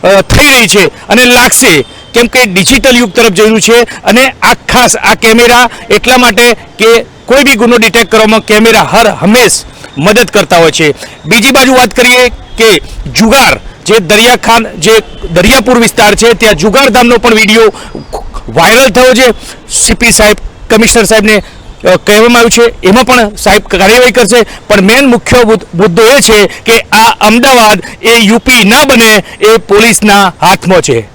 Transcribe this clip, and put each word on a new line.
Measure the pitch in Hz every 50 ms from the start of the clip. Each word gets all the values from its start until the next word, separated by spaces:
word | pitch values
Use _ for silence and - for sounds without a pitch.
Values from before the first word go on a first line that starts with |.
| -
અ, | 180 196 196
થઈ | 185 - - - 285
રહી | 294 269 247 226
છે | 180 180 202 185
અને | - - - - - 196 240 254
લાગશે, | 247 247 247 240 254 - - 269 233 170 147 127 - - - - - -
કેમ | 226 240
કે | 233 - 254 247
ડિજિટલ | 214 180 185 190 - 262 254 208 269 247
યુગ | 240 240 202
તરફ | 165 - 233 226
જઈ | 185 170 214
રહ્યું | 220 226 220
છે. | - - 226 240 240
અને | - - - - - 208 240 262 262
આ | - - - 208 247
ખાસ | - - - - 254 247 - -
આ | - - 190 226
કેમેરા | - - 226 220 233 240 233 240 240 247 233 - - - -
એટલા | 202 208 - 233 254
માટે | 254 247 240 214 214 240 240 226
કે | - - - - - 208 226 233 233 - - - - -
કોઈ | - 240 277 285
બી | 277 269
ગુનો | 208 240 233 240
ડિટેક્ટ | 240 220 220 - 233 226 -
કરવામાં | - 220 220 214 220 220
કેમેરા | 214 - 214 214 226 226 226 214
હર | 165 139 165 214 233
હંમેશ | 214 - - - 190 220 247 240 190 - - - - - - - - -
મદદ | 139 143 190 214 240 233
કરતા | - - 208 185 - 185
હોય | 170 165 160
છે. | 143 - 160 147 139 - - - - - -
બીજી | 147 202 240 202 269
બાજુ | 254 269 262 254 262
વાત | 247 247 240
કરીએ | - - - 247 247 247 254 240
કે | - - - - - - 226 220 196 147 - - - - - 143 120
જુગાર, | - 208 226 226 277 240 185 139 - - - - - -
જે | - 214 226
દરિયાખાન, | 185 151 208 208 226 240 247 247 - 226 226 240 226
જે | 214 - - 151 196 220 220 - - - - - - 165
દરિયાપુર | 175 180 208 269 269 208 240 254 240
વિસ્તાર | 233 220 - - 220 208 214
છે, | - 214 233 233
ત્યાં | - 226 214 208
જુગારધામનો | 143 165 220 185 269 277 269 202 254 247 233 247
પણ | 233 - 240 226
વીડિયો | 214 220 202 214 226 226 208 - - - - - - - - - - - - - - - -
વાયરલ | 110 147 165 190 220 247 269 262
થયો | 175 247 254 254 247
છે. | 214 262 247 220 - - - - - - -
સી | - - - - 220
પી | - 240 233
સાહેબ, | - - 214 208 214 - - - - - - -
કમિશનર | 226 214 233 220 - 240 214
સાહેબને, | - 220 220 202 214 214 202 - - - - - - - - -
અ, | 180 185 - -
કહેવામાં | - 208 214 226 240 240 240
આવ્યું | 233 233
છે, | - 226 233 233 - - -
એમાં | 185 196 247 262
પણ | 208 254 247 226 208 208
સાહેબ | - - 208 196 208
કાર્યવાહી | 202 - - 175 190 196 220 247 247 247
કરશે. | - 247 240 196 240 240 214 - - - -
પણ | - 208 214
મેઇન | 190 196 226 269 285
મુખ્ય | 269 240 226 - - 247 247 240
મુદ-, | 214 220 - - - -
મુદ્દો | 165 196 214 165 185 226
એ | 220 269 285
છે | - - 220 208 202 170 - - -
કે | - 226 226
આ | - - - 214 226 - - -
અમદાવાદ | 214 214 214 247 240 269 262 247 226 214 214 190 - - - -
એ | - 226 233 233
યુ | 226 190 226
પી | 233 - 262 262 240 214
ના | 196 226 277 302
બને, | 277 269 233 226 220 214 202 - - - -
એ | 170 214 226
પોલીસના | 226 - - 196 208 220 233 220 - - 214 202 202 196 185 156 -
હાથમાં | - 170 190 202 - 175 185 175
છે. | 151 - 131 117 107 -